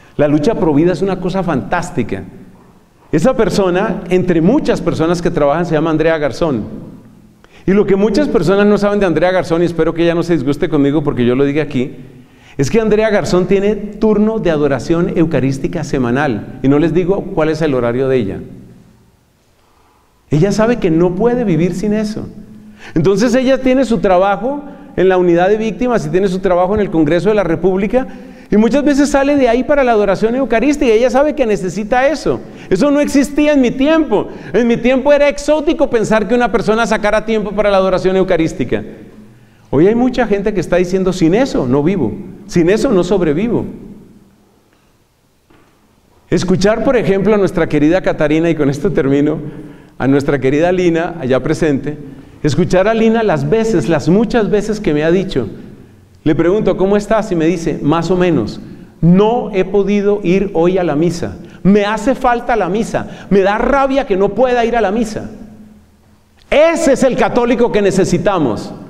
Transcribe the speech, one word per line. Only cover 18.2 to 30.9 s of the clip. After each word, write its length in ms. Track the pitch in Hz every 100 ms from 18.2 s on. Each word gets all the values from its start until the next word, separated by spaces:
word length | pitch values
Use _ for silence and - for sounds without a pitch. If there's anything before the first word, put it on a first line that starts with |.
| 101 87 - - - - - _ _ _ _ _ _ _ _ _ _ _ _ _ _
Ella 240 | 147 196
sabe 240 | 202 220 240
que 140 | 185
no 240 | 160 180
puede 300 | 180 233 240
vivir 300 | 220 156 180
sin 200 | 175 214
eso. 340 | 208 214 - - - - - - - -
Entonces 400 | 160 170 196 240
ella 240 | 247 254 262
tiene 260 | 254 254
su 140 | 240 220
trabajo 640 | 196 180 196 196 233 285 - - -
en 140 | - 185
la 80 | 185
unidad 320 | 180 170 185
de 80 | 214
víctimas 500 | 220 - 247 226 151
y 40 |
tiene 180 | 180 196
su 100 | 185
trabajo 360 | 196 175 180
en 60 | 214
el 100 | 190
Congreso 400 | 165 147 170 190
de 40 |
la 80 | 214
República, 640 | 175 165 180 190 190 247 262 - - - -
y 80 | 202
muchas 280 | 220 277
veces 240 | 285 277 285
sale 260 | 277 277
de 140 | 285 247
ahí 160 | 240
para 180 | 254 285
la 80 | 254
adoración 460 | 220 202 180 220 247
eucarística, 500 | 269 226 262 294
y 120 | 277